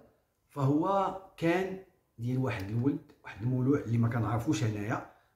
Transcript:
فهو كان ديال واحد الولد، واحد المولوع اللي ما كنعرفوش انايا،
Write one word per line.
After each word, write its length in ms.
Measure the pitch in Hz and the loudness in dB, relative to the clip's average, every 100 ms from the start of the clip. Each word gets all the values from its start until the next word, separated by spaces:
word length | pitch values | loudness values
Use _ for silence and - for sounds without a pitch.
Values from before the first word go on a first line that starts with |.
| - _ _ _ _ | -20 _ _ _ _
فهو 680 | 143 135 151 185 196 185 185 - - | -2 2 2 2 2 0 -4 -14 -2
كان 420 | 165 180 190 185 - _ _ - | 0 2 0 -6 -14 _ _ -8
ديال 180 | 120 127 | -2 -2
واحد 320 | 123 92 98 | -2 -4 -4
الولد، 420 | 113 139 160 - - | 0 0 0 -8 -20
واحد 180 | - - | -18 -4
المولوع 380 | 120 127 127 147 | -2 2 2 2
اللي 180 | 110 117 | 2 2
ما 120 | 113 | 2
كنعرفوش 540 | 117 104 117 156 139 | 2 0 0 0 0
انايا، 480 | 110 101 104 175 - - _ | 0 -2 -4 -6 -8 -20 _